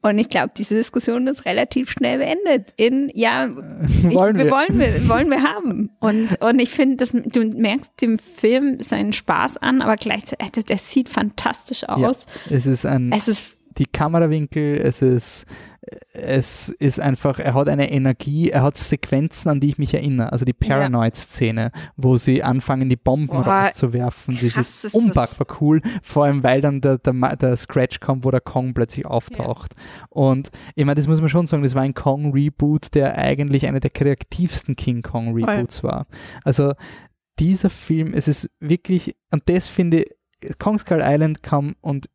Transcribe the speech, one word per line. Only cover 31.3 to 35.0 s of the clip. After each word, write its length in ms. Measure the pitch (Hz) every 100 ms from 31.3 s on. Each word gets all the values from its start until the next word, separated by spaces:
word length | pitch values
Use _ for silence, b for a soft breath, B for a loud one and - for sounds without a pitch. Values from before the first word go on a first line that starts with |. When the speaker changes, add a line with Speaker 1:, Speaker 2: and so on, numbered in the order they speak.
Speaker 2:
schon 160 | 156 170
sagen, 160 | 151
das 140 | 139 135
war 60 |
ein 120 | 135
Kong-Reboot, 1000 | 131 147 139 147 139 147 - 147 151 - 147
der 200 | 135 -
eigentlich 500 | 131 139 143 139 139
einer 120 | 135
der 100 | 135
kreativsten 840 | - 143 135 - - 175 - -
King 280 | 131 - 120